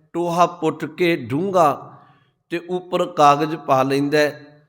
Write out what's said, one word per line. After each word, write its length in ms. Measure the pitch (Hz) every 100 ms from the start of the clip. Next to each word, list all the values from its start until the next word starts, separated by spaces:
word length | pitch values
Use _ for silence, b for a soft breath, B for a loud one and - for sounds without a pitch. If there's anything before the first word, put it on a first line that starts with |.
| _
ਟੋਹਾ 340 | 170 175 170 170
ਪੁੱਟ 380 | - 160 143
ਕੇ 320 | 156 - 175 165
ਡੂੰਘਾ 840 | 113 135 196 180 151 127 - b b b b b -
ਤੇ 100 | 165
ਉੱਪਰ 480 | 170 180 - 180 180
ਕਾਗਜ਼ 500 | 151 147 143 156 160
ਪਾ 260 | - 131
ਲੈਂਦਾ 360 | 135 139 143 151
ਹੈ 440 | 147 131 - _